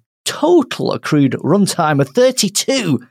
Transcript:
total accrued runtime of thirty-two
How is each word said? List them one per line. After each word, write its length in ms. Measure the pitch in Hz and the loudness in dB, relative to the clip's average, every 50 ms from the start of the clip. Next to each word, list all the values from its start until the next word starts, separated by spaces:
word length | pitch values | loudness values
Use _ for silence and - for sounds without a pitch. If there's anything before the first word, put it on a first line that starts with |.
| _ _ _ _ - | _ _ _ _ -12
total 640 | - - - - 320 349 339 - - - - 135 - | -10 -8 -2 0 2 4 2 2 0 -6 -6 -6 -6
accrued 420 | - - - - 156 147 139 131 - | -6 -6 -4 0 2 2 2 2 0
runtime 680 | - - 123 170 208 196 - - - 165 151 151 139 | -2 -2 0 2 2 2 0 0 -2 0 0 2 0
of 80 | 139 - | 0 0
thirty-two 880 | - 240 247 262 254 - - 190 - - - - 269 269 214 170 135 113 - _ | 2 2 2 2 2 0 -4 -4 -2 -4 -4 -2 -2 -2 0 -2 -2 -2 -4 _